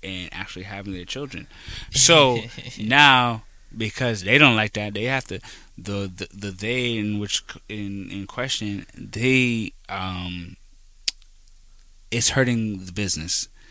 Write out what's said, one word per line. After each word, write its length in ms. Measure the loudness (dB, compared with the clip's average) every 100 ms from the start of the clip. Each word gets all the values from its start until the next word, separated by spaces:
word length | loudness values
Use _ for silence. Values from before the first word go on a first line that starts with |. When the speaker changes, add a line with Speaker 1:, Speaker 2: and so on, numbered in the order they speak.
Speaker 1:
and 260 | -12 -10 -10
actually 320 | -10 -12 -12
having 300 | -12 -10 -8
their 120 | -10 -8
children. 420 | -10 -8 -10 -14 -16 -14 -14 -4
So 520 | 2 8 8 8 4 -2 -12
Speaker 2:
<laughs> 180 | -12 -8
Speaker 1:
now, 600 | 4 8 10 8 4 0 -8 -20 -18 -6
because 480 | -6 -2 -2 0
they 140 | 4 6
don't 180 | 6 6
like 180 | 2
that, 200 | -2 -6
they 120 | -4 -2
have 200 | -2 -4
to, 140 | -10 -10 -18 -20 -12
the, 360 | -6 -4 -6 -8
the, 120 | -12
the 200 | -8 -10
they 440 | -6 -4 -2 -2 -2
in 220 | -2 -2
which 260 | -2 -4 -6
c-, 80 | -14 -12
in, 420 | -10 -8 -8 -8
in 160 | -10 -8
question, 580 | -6 -4 -4 -4 -6 -8 -14
they, 760 | -10 -2 4 4 4 0 -4 -10 -10
um, 640 | -8 -6 -6 -8 -10 -12 -16 -20 -20 -20 -8 -8 -8 -16 -20 -20 -20 -20 -20 -20 -20 -6
it's 180 | -2 0
hurting 560 | 2 2 2 0 -4 -8
the 60 |
business. 560 | -6 -4 -4 -4 -4 -6 -12 -20